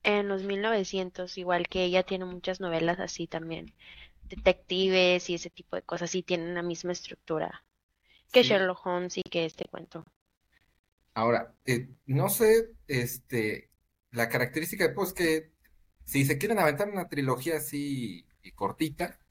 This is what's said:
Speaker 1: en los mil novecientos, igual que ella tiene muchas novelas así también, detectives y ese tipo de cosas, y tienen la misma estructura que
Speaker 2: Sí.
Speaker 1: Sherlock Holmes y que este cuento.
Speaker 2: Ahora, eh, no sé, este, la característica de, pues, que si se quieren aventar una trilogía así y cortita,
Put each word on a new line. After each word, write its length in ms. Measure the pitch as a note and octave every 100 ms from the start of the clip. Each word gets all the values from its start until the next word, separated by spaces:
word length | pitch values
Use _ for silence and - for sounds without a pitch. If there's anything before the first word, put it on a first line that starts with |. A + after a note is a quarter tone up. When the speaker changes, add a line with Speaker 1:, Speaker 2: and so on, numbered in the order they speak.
Speaker 1:
en 240 | - G#3 G3+
los 140 | G3
mil 180 | G3 G3
novecientos, 760 | G#3+ A3 F#3 F#3+ F#3 - F3+ -
igual 300 | F3+ F3 E3+
que 140 | F#3 F3+
ella 180 | F3+
tiene 220 | F#3 F#3+ F#3
muchas 360 | F3+ - F#3
novelas 380 | F#3 E3 E3 F3+
así 280 | F#3 - E3
también, 460 | E3 E3 E3 E3+ - - - - _
detectives 1040 | - - F#3+ F#3 - F3+ F#3+ F#3 F3+ F3+ -
y 60 | E3+
ese 140 | F3
tipo 240 | - - F3+
de 60 |
cosas, 320 | - E3+ E3+ F#3
y 80 |
tienen 320 | E3+ F3 E3+ F3
la 80 |
misma 300 | F3 E3 F3+
estructura 720 | F3 - - - D#3 D#3+ - _ _ _ _ _ _ _
que 120 | B3+
Speaker 2:
Sí. 20 | B3
Speaker 1:
Sherlock 400 | G3+ F#3 F3+ F#3
Holmes 300 | F3+ F3+ -
y 40 |
que 220 | F3+ F3 E3
este 200 | - -
cuento. 400 | - E3 E3 - _ _ _ _ _ _ _ _ _ _ -
Speaker 2:
Ahora, 400 | A2+ A#2 - _ -
eh, 240 | A#2+ - - -
no 220 | C3+ F#3+
sé, 420 | G3 G#3+ A3+ A3+ - -
este, 840 | C3 A#2+ - - B2 G#2+ G2+ - _ _ _ _
la 180 | A#2 A#2
característica 580 | B2+ B2 D#3 F3 - E3
de, 60 |
pues, 200 | - F#3
que 380 | - E3+ D#3 D#3 _ _ _ _ _ -
si 200 | C#3 C#3
se 120 | C#3
quieren 220 | G#3+ A3
aventar 300 | D#3+ C#3+ G3+
una 180 | G3 E3+
trilogía 480 | C#3+ C3+ C3 E3 D#3
así 680 | D3 D3 C#3+ C3+ A2+ E2+ - _
y 100 | -
cortita, 680 | - G2 - D#3+ C#3 F3 - _